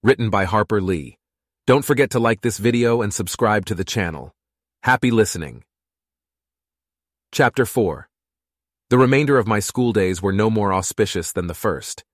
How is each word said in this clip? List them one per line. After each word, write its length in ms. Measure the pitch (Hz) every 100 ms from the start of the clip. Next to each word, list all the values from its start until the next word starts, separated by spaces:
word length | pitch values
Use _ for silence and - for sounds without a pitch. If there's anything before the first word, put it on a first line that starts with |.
written 260 | 110 131 113
by 160 | 101 95
Harper 340 | 107 104 107
Lee. 380 | 92 87 65 _ _ _ _ _ -
Don't 180 | 131
forget 280 | 135 135 127
to 80 | 123
like 220 | 117 113
this 180 | 120 104
video 420 | 110 120 117 117
and 100 | 104
subscribe 540 | - 92 - 113 107 92
to 80 |
the 100 | 92
channel. 480 | 95 117 90 76 65 _ _ _ _ _
Happy 260 | - 127 127
listening. 540 | 113 104 87 73 58 _ _ _ _ _ _ _ _ _ _ _ _ _ _ _ _ _
Chapter 340 | - 127 - 117
four. 420 | - 98 69 - _ _ _ _ _ _ _ _
The 80 | 123
remainder 400 | 127 135 147 135
of 80 | 107
my 120 | 104
school 320 | - - 120
days 300 | 104 92 90
were 100 | 98
no 200 | 95 110
more 200 | 110 101
auspicious 600 | 95 95 - 104 90 82
than 160 | - 87
the 80 | 82
first. 480 | 110 67 - - _